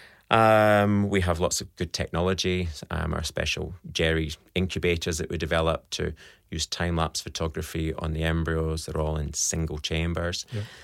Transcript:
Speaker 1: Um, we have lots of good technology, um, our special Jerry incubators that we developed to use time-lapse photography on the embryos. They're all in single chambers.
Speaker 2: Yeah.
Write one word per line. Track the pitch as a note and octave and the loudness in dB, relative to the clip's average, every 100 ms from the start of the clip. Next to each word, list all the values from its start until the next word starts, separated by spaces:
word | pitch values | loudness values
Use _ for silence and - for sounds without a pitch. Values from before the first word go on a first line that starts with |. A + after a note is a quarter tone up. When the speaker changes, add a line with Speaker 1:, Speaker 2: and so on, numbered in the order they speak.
| - - - | -20 -14 2
Speaker 1:
Um, | A2+ A2 A2 G#2+ G#2 G2+ G2+ G2+ | 6 8 8 8 6 6 4 4
we | G2 | 2
have | F2 E2+ | 2 2
lots | F2 - | 0 0
of | F#2 - | -6 -6
good | E2 | -6
technology, | - - E2 F2+ F#2+ F#2 F2+ F2 - - | -4 -2 0 0 0 0 0 -2 -6 -6
um, | D#2+ D#2+ D#2 | -4 -2 -2
our | |
special | D#2+ - - - D#2+ F#2+ D#2+ | -4 -2 -2 -2 -6 -10 -8
Jerry | D#2+ D#2+ D#2+ D#2 - _ | 0 2 2 0 -6 _
incubators | F2+ F#2 - F2 E2 F2+ E2 | -2 -2 0 0 0 0 -4
that | - | -4
we | E2 | -4
developed | D#2 E2 E2 D#2 - | 0 2 2 0 -4
to | - D#2 D#2 - - - | -4 -4 -6 -16 -20 -10
use | F2 - | -6 -6
time-lapse | - F2 E2 D#2 - | -2 0 0 0 -4
photography | - - E2 E2 D#2+ E2 D#2 - | -8 -4 -4 -4 -6 -4 -4 -2
on | E2+ | -4
the | D#2 | -2
embryos. | D#2+ E2 D#2+ D#2+ D#2+ D#2+ - | 0 0 0 0 0 -4 -4
They're | D#2 | -2
all | D#2 D#2 | -2 -2
in | D2 | -4
single | - - E2 D#2+ D2+ | -2 -2 0 -2 -4
chambers. | - E2 E2+ E2+ E2+ - - | -2 -2 0 -2 -4 -6 -6
Speaker 2:
Yeah. | G#2+ G#2+ - | -8 -8 -14